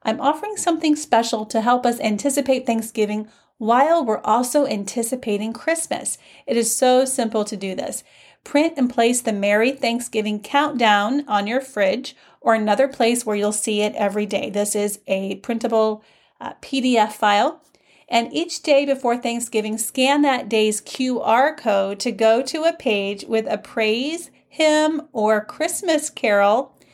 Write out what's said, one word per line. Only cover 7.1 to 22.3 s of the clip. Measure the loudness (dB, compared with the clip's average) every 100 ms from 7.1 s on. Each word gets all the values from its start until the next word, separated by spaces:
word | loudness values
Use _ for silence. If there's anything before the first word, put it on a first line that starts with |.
| 0 -2 -2
to | -4
do | -6 -8
this. | -6 -8 -10 -14 _ -20 _
Print | -2 0 0 0
and | -2
place | 2 2 2
the | -2
Merry | -2 2 2 2
Thanksgiving | 0 -2 -2 -4 -4 -2 -4
Countdown | -2 0 0 2 4 4 2 -2 0
on | -2 0
your | -4
fridge | -4 -2 0 0 -6 -16 _ _
or | 0
another | 2 2 2 2
place | 2 0 0 -2
where | -2
you'll | 0
see | -2 -2 -2
it | -2
every | 0 -2 -2
day. | -4 -4 -4
This | -4 -2
is | -2 -2 -4 -4
a | -4 -4 -8
printable, | -6 -4 0 2 0 -2 _ _ _ _
uh, | -14 -14
P | -6 -2
D | 2 2
F | 2 2
file. | 2 2 2 -2 _ _ _ _ -2
And | -2 0
each | -4 -6 -6
day | 2 2 4
before | 0 0 -2
Thanksgiving, | -2 -4 -4 -4 -4 -4
scan | -6 0 2 4
that | 4 2 0
day's | 2 2 0
Q | -6 -6 -2 -2
R | 2 4 4
code | 0 0 0 0 -4
to | -6
go | 2 4